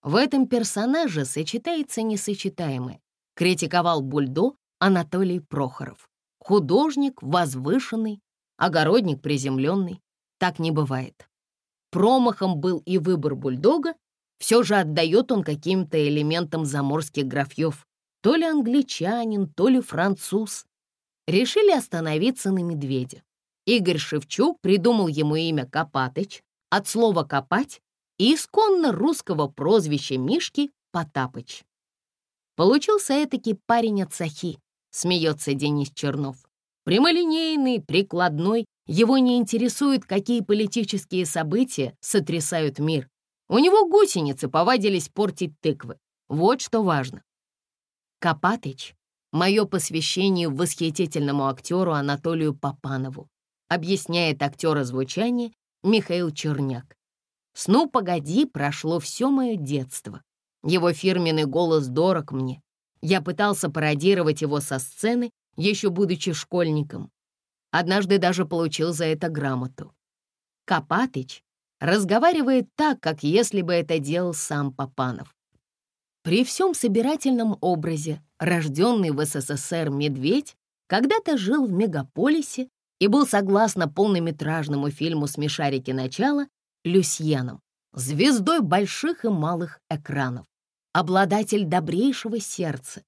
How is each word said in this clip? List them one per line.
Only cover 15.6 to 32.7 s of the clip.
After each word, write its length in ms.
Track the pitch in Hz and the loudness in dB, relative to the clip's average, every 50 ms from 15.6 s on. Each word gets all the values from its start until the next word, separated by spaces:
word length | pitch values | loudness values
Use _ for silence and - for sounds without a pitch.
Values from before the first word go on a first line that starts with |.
| - 165 190 190 180 151 160 156 147 143 | -2 -2 -2 -2 -2 0 0 0 0 2
элементом 560 | 147 151 147 151 160 170 175 151 165 160 156 | 0 0 0 0 0 -2 -2 -4 -4 -4 -4
заморских 640 | 139 139 143 139 139 143 160 151 - _ 151 139 | -2 -2 -2 -2 0 -2 -2 -4 -4 _ -4 -4
графьев. 600 | 131 127 143 139 143 - - 156 160 - - _ _ _ _ _ _ _ _ | -2 -2 -4 -4 -4 -4 -4 -4 -4 -4 -6 _ _ _ _ _ _ _ _
То 140 | - 208 294 | 2 2 4
ли 80 | 320 339 | 4 2
англичанин, 1080 | 320 311 294 233 233 240 285 262 - - - 156 185 226 240 233 226 214 202 196 156 | 2 0 0 0 2 2 2 0 0 -4 -4 -2 -2 -2 -2 -4 -2 -2 -2 -2 -4
то 160 | - - 185 254 | 0 2 4 4
ли 140 | 262 254 | 4 4
француз. 800 | 233 - - 165 175 202 196 196 - - 185 214 220 202 - - - _ _ _ _ _ _ _ _ _ _ _ _ | 2 0 -2 0 0 0 0 -2 -4 -4 -2 -2 -2 -4 -10 -14 -14 _ _ _ _ _ _ _ _ _ _ _ _
Решили 460 | - 165 196 254 - - 415 427 403 | 0 2 2 2 4 2 4 6 6
остановиться 800 | 349 269 - - - 165 165 156 151 156 190 262 254 - - 196 | 4 4 0 -2 -4 -4 -2 -2 0 0 0 0 0 -2 -2 -2
на 80 | 190 185 | 0 0
медведе. 640 | 175 170 165 147 139 131 135 127 127 131 - - _ _ _ _ _ _ _ _ _ | -2 -2 -4 -4 -4 -2 -2 -4 -4 -6 -10 -20 _ _ _ _ _ _ _ _ _
Игорь 320 | - 233 240 180 180 170 156 | 2 2 2 2 2 0 -2
Шевчук 600 | - - 156 147 143 _ - - 240 330 339 _ | -4 -4 -6 -6 -6 _ -2 0 2 0 0 _
придумал 460 | - 190 196 196 165 240 240 220 190 170 | 2 2 2 4 4 2 2 4 2 0
ему 280 | 147 151 151 151 151 | 0 0 0 0 0
имя 300 | 160 165 165 160 147 127 | 0 0 0 -2 -2 -4
Копатыч, 760 | 127 - 151 160 151 - 139 131 127 131 - 202 - - - _ _ _ _ _ _ | -4 -4 -4 -4 -2 -2 -2 -2 -2 -2 -6 -6 -6 -10 -20 _ _ _ _ _ _
от 180 | 180 202 196 - | -2 -2 0 0
слова 360 | - 226 233 220 190 165 147 | 0 2 2 4 4 2 0
«копать» 580 | 147 143 139 135 _ 175 214 285 - - - _ _ _ _ _ _ _ - | 0 -2 -4 0 _ 0 0 0 -2 -8 -20 _ _ _ _ _ _ _ 2
и 160 | 190 240 320 | 4 4 4
исконно 580 | 311 - _ - 415 440 427 392 359 320 269 | 2 0 _ 2 2 4 4 4 4 2 2
русского 560 | 196 165 226 311 311 - - - 180 151 147 143 | 2 2 0 0 0 -2 -4 -4 -2 -2 -2 -2
прозвища 680 | - - 135 165 214 220 165 151 147 135 - - 139 127 | -4 -4 2 4 4 4 4 2 -2 -2 -2 -4 -4 -4
Мишки 540 | 127 147 247 339 - - _ - 285 285 _ _ _ _ | 0 0 0 -2 -2 -4 _ -2 -2 -2 _ _ _ _
Потапыч. 720 | - 175 156 151 _ 139 127 127 - - - - - - _ _ _ _ _ _ _ _ _ _ _ _ _ _ _ _ _ _ _ | -6 -6 -6 -4 _ -6 -6 -6 -8 -14 -16 -16 -20 -20 _ _ _ _ _ _ _ _ _ _ _ _ _ _ _ _ _ _ _
«Получился 600 | - 165 196 | 2 4 6